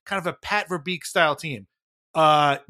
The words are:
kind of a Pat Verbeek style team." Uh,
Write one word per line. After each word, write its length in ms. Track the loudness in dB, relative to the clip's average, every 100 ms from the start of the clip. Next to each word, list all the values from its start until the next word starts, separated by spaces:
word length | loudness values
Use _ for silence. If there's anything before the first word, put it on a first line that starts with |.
| -8
kind 140 | -6
of 80 | -4
a 40 | -8
Pat 280 | -4 -4 -2
Verbeek 340 | -6 -6 -8
style 320 | -4 2 2
team." 320 | 0 -6 -10 -14 _ _ _ _
Uh, 440 | 2 4 6 4 0